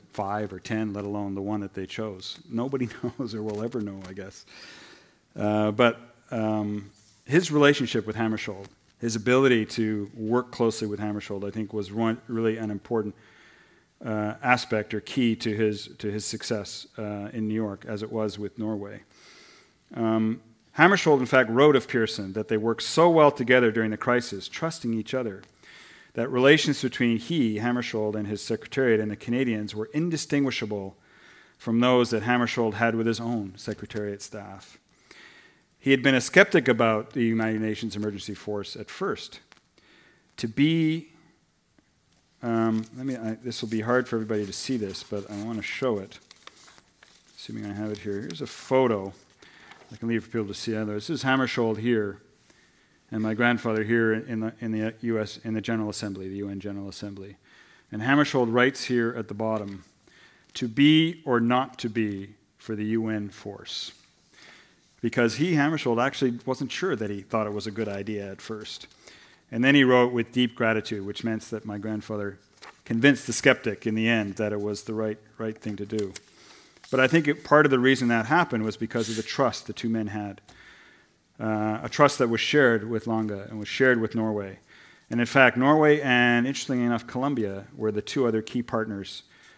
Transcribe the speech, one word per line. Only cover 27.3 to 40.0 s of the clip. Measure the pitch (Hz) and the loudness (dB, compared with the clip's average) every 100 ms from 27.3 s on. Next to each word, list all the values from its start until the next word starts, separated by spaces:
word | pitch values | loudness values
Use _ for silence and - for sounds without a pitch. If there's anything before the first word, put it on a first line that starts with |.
| 170 117 104 | 0 0 0
Hammarskjöld, | 120 123 120 113 107 107 | -2 -2 -2 -2 -2 -2
and | 101 | -4
his | 104 | -6
secretariat | - 110 - - 127 110 | -6 -6 -4 0 4 4
and | 107 | 2
the | 104 | -6
Canadians | - 120 131 107 104 107 | -4 0 0 -2 -4 -8
were | 110 | -6
indistinguishable | 151 170 156 - 143 139 120 107 104 95 - _ _ - - _ _ | -2 -2 -2 -2 0 0 -2 -4 -6 -8 -14 _ _ -20 -20 _ _
from | - 113 | -2 2
those | 123 127 117 | 4 4 4
that | 113 | 0
Hammarskjöld | 107 123 120 - 113 101 | 0 0 0 0 -2 0
had | 117 113 | 0 2
with | 113 | 0
his | 113 | -2
own | 117 117 98 95 | -2 -4 -6 -10
secretariat | - 104 101 110 104 101 | -10 -10 -10 -8 -8 -8
staff. | - 107 101 98 - - _ _ _ - - - - _ _ _ | -12 -14 -14 -18 -20 -20 _ _ _ -20 -20 -20 -20 _ _ _
He | 139 | 2
had | 135 | 4
been | 135 131 | 4 2
a | |
skeptic | - 180 202 185 127 | 4 4 6 4 4
about | 113 113 110 113 | 4 2 2 -2
the | - | -2
United | 117 113 113 110 | 0 2 0 -2
Nations | 110 104 113 104 | -2 -4 -6 -6
Emergency | 104 98 101 | -6 -6 -10
Force | 98 - 104 98 - | -12 -8 -8 -8 -12
at | 104 | -14
first. | - 190 123 - - _ - _ _ _ _ | -8 -6 -6 -10 -20 _ -20 _ _ _ _